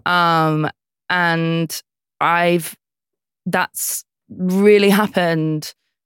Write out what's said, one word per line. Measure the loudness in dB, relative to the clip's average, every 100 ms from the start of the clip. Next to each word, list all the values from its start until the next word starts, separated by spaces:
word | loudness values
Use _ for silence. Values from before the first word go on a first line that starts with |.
| -2
Um, | 0 2 2 2 0 -4 -8 _ _ -6
and | -2 0 0 -2 -2 -4 -8 -16 _ _ _
I've, | -2 0 2 0 -2 -14 _ _ _ _ _ _
that's | -6 -4 -4 -6 -8 -8 -12 _ _
really | -6 -4 2 4 6 6
happened | 2 2 0 0 0 -2 -4 -6 -18 _ _